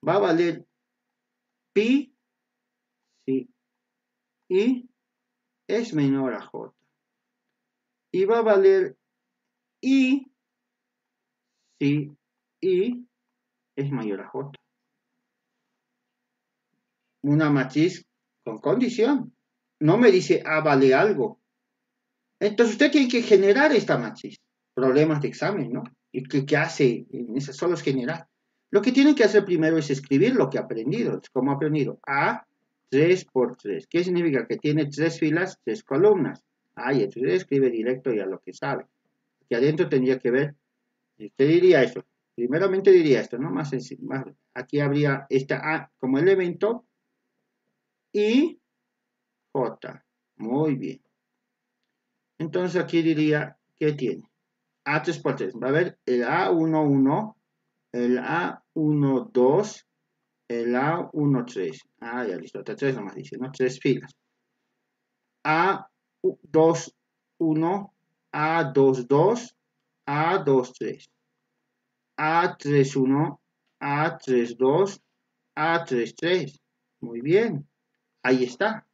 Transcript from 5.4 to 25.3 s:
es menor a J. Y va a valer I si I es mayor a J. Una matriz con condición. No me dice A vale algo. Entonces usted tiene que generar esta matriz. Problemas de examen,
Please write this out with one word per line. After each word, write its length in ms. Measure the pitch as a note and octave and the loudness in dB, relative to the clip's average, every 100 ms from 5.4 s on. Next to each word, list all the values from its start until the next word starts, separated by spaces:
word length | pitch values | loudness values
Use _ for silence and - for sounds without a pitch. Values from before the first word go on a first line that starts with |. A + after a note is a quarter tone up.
| _ _ - | _ _ -6
es 260 | G#3 A3+ | -4 -2
menor 400 | D#3 C#3 C3+ C3+ | 0 0 0 -2
a 80 | G#2 | -6
J. 320 | - - A2+ _ _ _ _ _ _ _ _ _ _ _ _ _ _ | -12 -16 -16 _ _ _ _ _ _ _ _ _ _ _ _ _ _
Y 140 | F3+ G3 | -2 2
va 140 | A#3 | 2
a 40 | |
valer 540 | A3 G3 G3 F#3+ E3 - _ _ _ _ _ _ _ _ | 4 6 6 4 0 -8 _ _ _ _ _ _ _ _
I 500 | C4 C4+ B3+ C#4 - _ _ _ _ _ _ _ _ _ _ _ _ _ _ _ | 0 2 2 0 -4 _ _ _ _ _ _ _ _ _ _ _ _ _ _ _
si 360 | C#3+ D3 C#3+ - _ _ _ _ | -2 0 -4 -14 _ _ _ _
I 440 | F#3 F#3 A3 B3 - _ _ _ _ _ _ - | -2 0 0 -4 -12 _ _ _ _ _ _ -8
es 160 | C#3+ | -6
mayor 300 | C3+ G#2+ G2 | -4 -6 -8
a 80 | G2 | -8
J. 280 | B2+ C#3+ C#3+ _ _ _ _ _ _ _ _ _ _ _ _ _ _ _ _ _ _ _ _ _ _ _ _ _ _ | -12 -12 -16 _ _ _ _ _ _ _ _ _ _ _ _ _ _ _ _ _ _ _ _ _ _ _ _ _ _
Una 260 | C#3 D3 D#3 | 0 2 2
matriz 560 | C#3+ B2+ D3 E3+ F3+ _ _ _ _ | 0 0 0 -2 -2 _ _ _ _
con 140 | - G#2+ | -14 -6
condición. 800 | - A#3 B3 - A#3 C#4+ - _ _ _ _ _ | -2 0 0 0 0 0 -4 _ _ _ _ _
No 180 | D3+ G#3 | 2 6
me 140 | A#3+ | 6
dice 300 | F#3 E3 E3+ - | 6 2 -2 0
A 160 | D#3 | -2
vale 340 | D#3 C#3 C3+ C3+ | 2 4 6 6
algo. 440 | G3+ E3 A2 - _ _ _ _ _ _ _ _ _ _ | 2 0 -4 -8 _ _ _ _ _ _ _ _ _ _
Entonces 340 | G#3 G#3 A#3 | -4 2 2
usted 180 | G#3+ C#4+ | 4 2
tiene 160 | D4 B3 | 4 2
que 140 | A#3+ | 0
generar 500 | A#3 G3+ G3 B3 D4+ | 4 4 6 4 4
esta 280 | A#3+ - C#3 | 2 0 -2
matriz. 420 | A2+ G#2+ G#2 - _ _ _ | -4 -12 -18 -20 _ _ _
Problemas 480 | - B2 C3 D#3 D3+ | -2 2 4 2 0
de 60 | |
examen, 440 | A#2+ | -4